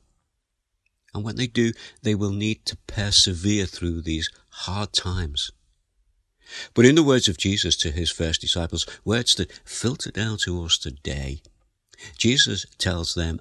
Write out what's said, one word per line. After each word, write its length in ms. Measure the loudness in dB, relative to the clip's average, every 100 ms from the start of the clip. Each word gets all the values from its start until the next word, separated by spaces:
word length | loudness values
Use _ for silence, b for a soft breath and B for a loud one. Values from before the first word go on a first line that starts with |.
| _ _ _ _ _ _ _ _ _ _ _
And 100 | -8
when 120 | -6 -4
they 100 | -2
do, 260 | 2 2 0 B B
they 120 | -2
will 180 | 0 0
need 340 | 0 -2 -2 -6
to 100 | -8 -8
persevere 800 | -4 2 4 4 2 2 2 0
through 360 | -4 -4 -4
these 280 | -4 -4 -4 b b
hard 420 | -12 -6 -6 -4
times. 580 | -2 -2 -2 -4 -6 -8 -10 _ _ _ _ _ _ _ _ B B B
But 100 | 6
in 100 | 8
the 80 | 8
words 240 | 6 6 4
of 120 | 0
Jesus 380 | 0 0 0 0
to 120 | 0
his 200 | -2 -4
first 300 | -2 -2 -2
disciples, 460 | -2 -2 -2 -4 -6 B
words 300 | -2 0 2 0
that 160 | -2 B
filter 460 | -12 -4 -2 -2 -6
down 260 | -4 -4 -2
to 240 | -4 -4
us 140 | -2 -2
today, 640 | -2 -8 -8 -6 -6 -8 -14 _ _ _ _ B B 0
Jesus 500 | 2 4 2 0 -8 -4
tells 380 | -2 -2 -2
them 260 | -2 -4 -4